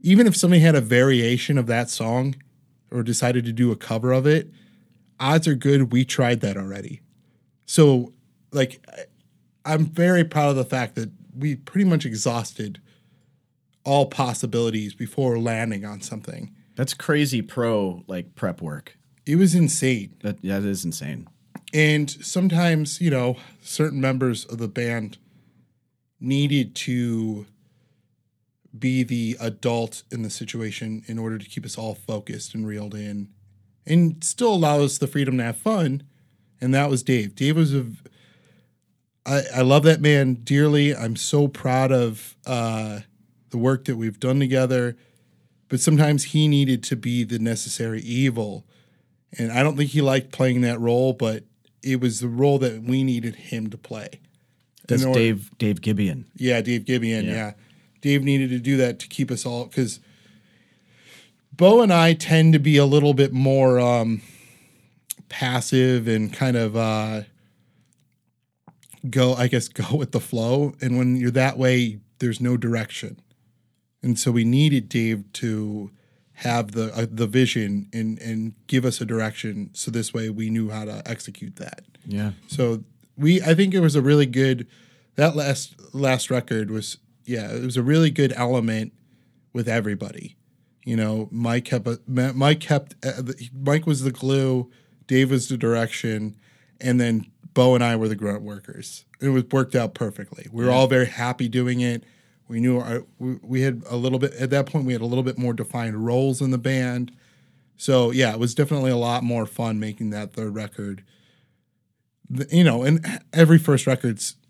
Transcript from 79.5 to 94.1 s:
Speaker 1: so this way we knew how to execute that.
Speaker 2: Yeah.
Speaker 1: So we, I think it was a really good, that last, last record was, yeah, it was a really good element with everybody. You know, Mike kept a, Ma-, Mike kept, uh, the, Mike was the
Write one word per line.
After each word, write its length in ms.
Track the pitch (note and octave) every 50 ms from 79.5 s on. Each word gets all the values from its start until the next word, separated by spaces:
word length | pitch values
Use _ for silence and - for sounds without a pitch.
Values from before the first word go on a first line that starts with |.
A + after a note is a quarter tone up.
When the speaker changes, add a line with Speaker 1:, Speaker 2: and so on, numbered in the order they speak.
| G#2 G#2 G2+ - -
Speaker 1:
so 160 | - - -
this 240 | A2+ A#2 A2 - -
way 160 | A#2+ A2 A2
we 180 | G#2 G#2+ A2 A2
knew 220 | A2 A2+ A2 G#2+
how 140 | G#2+ A2 G#2+
to 160 | G#2 G#2 G#2 -
execute 520 | A#2 A2+ - - - G2 - - - G2
that. 260 | - - - - - - _ _ _ -
Speaker 2:
Yeah. 260 | - G2+ G2+ G#2+ G#2+ F#2+ - _
Speaker 1:
So 360 | - - C#3+ C3 A#2+ A2+ A2 - - _ _ _ _ _
we, 260 | - C#3+ D#3 F3 F#3 F3
I 120 | D#3+ E3
think 200 | D#3+ G3+ F#3+ F#3
it 60 | F#3+
was 140 | E3+ D#3+ C#3+
a 60 | D3+
really 240 | B2 C3+ D3 D3 C#3+
good, 420 | B2+ A#2+ C3 C3+ C3+ C3 A#2 A#2 - _ _ _ _ _ _ _ _ -
that 200 | - D3 E3 D#3+
last, 380 | D3+ C#3+ C#3 C3+ - - - - _ - - -
last 360 | C3+ C#3 C3 C3 A#2+ - -
record 400 | B2+ B2 A#2+ - A#2+ A2 G#2+ G2
was, 260 | A2 A2 G#2 - - - _ _ _ _ _
yeah, 260 | - B2 A2+ G#2+ G#2 A2
it 100 | A#2+ B2
was 140 | B2+ A#2+
a 60 | B2+ A#2+
really 280 | C3 D3 D#3+ E3 D#3
good 220 | D#3+ D#3 C#3+ C3 B2
element 580 | A#2 A#2+ A#2+ C3 B2 A2+ A2+ A2 A2 A2 - - _ _ _ _ _ _ _ _ _ _ _ -
with 160 | - A2+ A#2
everybody. 680 | A2+ A#2 G#2 G#2+ G2+ F#2 - G2 - - - - - _ _ _ _ _ _ _ _ _ -
You 100 | B2 A#2
know, 320 | A2+ A2 G#2+ A2 A2 A2 -
Mike 360 | - A#2 A#2 A#2 A#2 B2 B2
kept 200 | - - B2 G2
a, 140 | A#2+ A#2 A2+ _
Ma-, 260 | - C3 B2 B2 C3+ C3
Mike 280 | C3 C#3+ D3 D#3 D#3
kept, 340 | - - D3+ C#3 C#3 - - - -
uh, 160 | C3+ - -
the, 300 | B2+ A#2+ C3 - A#2+ A#2+ B2+
Mike 340 | C3+ C3+ C#3 C#3+ D#3+ D#3+
was 140 | E3 D3 C3 B2+
the 80 | C3+